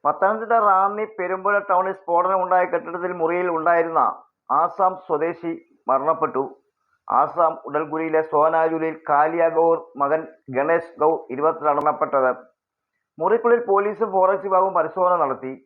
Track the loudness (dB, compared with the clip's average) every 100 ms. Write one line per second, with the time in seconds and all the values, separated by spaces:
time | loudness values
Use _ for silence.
0 | -2 0 0 0 0 2 4 4 2 -2
1 | -8 -6 -6 -4 0 -2 0 0 0 -6
2 | 0 0 2 0 2 2 2 -2 -4 -8
3 | -6 -2 -2 0 -2 0 2 2 2 2
4 | 0 -2 _ _ -2 0 0 0 0 0
5 | -6 -2 -2 -4 -8 -10 _ _ -2 0
6 | 0 0 -2 -2 -6 -10 _ _ _ _
7 | -2 0 0 2 0 0 -6 -4 -4 -4
8 | 0 0 0 2 2 2 0 0 -4 -6
9 | -2 2 2 2 0 2 2 2 -4 -4
10 | 0 0 -4 -18 -6 -2 0 0 -2 0
11 | 0 0 -6 -2 -2 0 -2 0 0 -2
12 | -2 0 0 -2 -10 _ _ _ _ _
13 | _ -4 0 2 2 2 2 0 0 -4
14 | -2 2 2 0 0 2 2 0 -2 0
15 | 0 2 0 -4 -8 -12